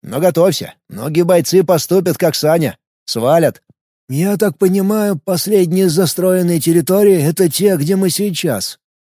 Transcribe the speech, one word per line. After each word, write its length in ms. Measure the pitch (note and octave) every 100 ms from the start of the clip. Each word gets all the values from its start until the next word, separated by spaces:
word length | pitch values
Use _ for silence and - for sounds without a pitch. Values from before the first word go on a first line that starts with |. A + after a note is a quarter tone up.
но 180 | - B2
готовься. 540 | F3+ D#3+ F3 D3 - - -
Многие 340 | G2 B2+ D#3
бойцы 400 | E3+ F3 - F3+
поступят, 520 | F3 F3 - F#3 F3+ D#3
как 160 | F3
Саня. 440 | - D3+ E3+ C#3+ - _ _
Свалят». 580 | - A#2 A#2+ E3 D3+ - _ _ _ _ -
«Я 280 | C3 F#3 G3+
так 200 | G#3 D3
понимаю, 640 | F#3+ F#3+ G3 G#3+ G#3 F#3
последние 680 | - F3 F#3+ G#3 F3 F#3 F#3+
застроенные 720 | D#3 F3+ - F#3 F#3 F3 E3+
территории — 600 | D3+ E3+ D#3 F#3+ G#3 F#3
это 260 | D3 E3 F3+
те, 280 | - G3+ F3+
где 200 | D3 G3
мы 120 | F#3+
сейчас?» — 680 | - G#3 E3 F3 G#2+ - - _ _